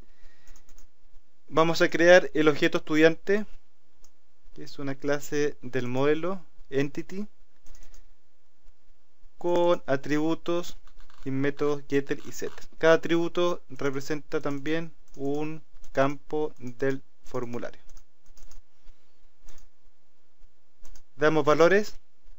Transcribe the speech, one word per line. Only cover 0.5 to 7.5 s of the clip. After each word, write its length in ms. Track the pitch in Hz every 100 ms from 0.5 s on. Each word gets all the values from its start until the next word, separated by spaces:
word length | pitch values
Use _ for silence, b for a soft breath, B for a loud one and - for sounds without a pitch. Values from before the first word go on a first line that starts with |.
| b b - - - - - - - -
Vamos 320 | 143 165 160
a 80 | 170
crear 420 | 156 170 180 160
el 140 | 156 151
objeto 300 | 139 165 170
estudiante, 680 | - 156 160 160 - 208 208 - - - - - - - - - -
que 120 | -
es 140 | 151 -
una 160 | 139
clase 600 | 135 143 143 - 147 147 -
del 260 | 123 127 123
modelo 560 | 127 143 156 170 190 - - -
entity, 580 | 135 143 - 165 190 208 - -